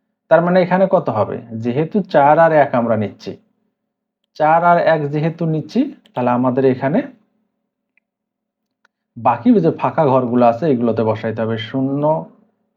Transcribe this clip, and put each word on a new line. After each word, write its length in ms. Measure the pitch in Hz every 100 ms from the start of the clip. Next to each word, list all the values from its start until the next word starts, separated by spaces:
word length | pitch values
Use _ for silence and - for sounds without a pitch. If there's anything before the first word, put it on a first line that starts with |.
| _ _ -
তার 100 | 165 175
মানে 120 | 185 180
এখানে 200 | 185 185 180
কত 120 | 139 110
হবে? 200 | 98 95 - 113
যেহেতু 340 | 120 131 160 208 175
চার 220 | 151 143 156 165
আর 60 | 156
এক 80 | 135 123
আমরা 160 | 117 110
নিচ্ছি, 280 | 101 - 98 98 _ _ _ _ _ _ _ _ _ -
চার 240 | 151 165 175
আর 60 | 175 151
এক 80 | 160 143
যেহেতু 300 | 151 160 165 165
নিচ্ছি, 280 | 156 - 226 302 - _
তাহলে 200 | 127 123 123
আমাদের 260 | 127 127 131
এখানে 260 | 127 135 202 - - _ _ _ _ _ _ _ _ _ _ _ _ _ _ _ _ _ _ _ 123
বাকি 320 | 120 117 247 214 160
যে 60 | -
ফাঁকা 260 | 135 165 147
ঘরগুলো 380 | 131 120 120 120
আছে 140 | 117 165
এগুলোতে 280 | 120 117 110
বসাইতে 360 | 113 110 113 113
হবে 160 | 113 113 -
শূন্য, 340 | 135 135 139 151 160 170 _ _ _ _